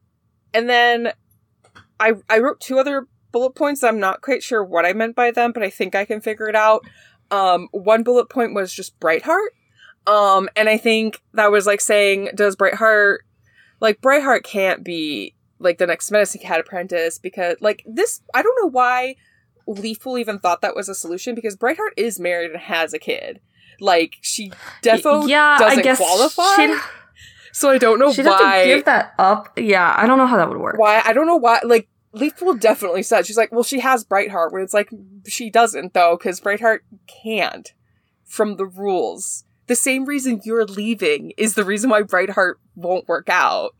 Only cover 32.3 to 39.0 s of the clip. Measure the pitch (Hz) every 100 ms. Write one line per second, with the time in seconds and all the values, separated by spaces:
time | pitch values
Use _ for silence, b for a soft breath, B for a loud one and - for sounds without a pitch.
32.3 | - 359 254 220 285 196 180 - 214 175
33.3 | 214 226 226 233 269 262 254 214 196 202
34.3 | 190 165 185 190 208 208 214 190 196 -
35.3 | - 233 226 233 139 180 214 170 175 190
36.3 | 180 202 208 226 220 - - - - 220
37.3 | 214 135 - - _ _ _ _ _ _
38.3 | - 208 190 196 185 202 180